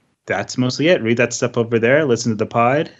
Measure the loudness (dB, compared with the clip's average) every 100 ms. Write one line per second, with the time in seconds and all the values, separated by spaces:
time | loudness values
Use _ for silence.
0 | _ _ -6 -6 -4 -4 -4 0 0 2
1 | 2 0 0 -2 -4 -2 0 0 2 2
2 | 2 0 0 -2 -2 0 2 0 -4 -10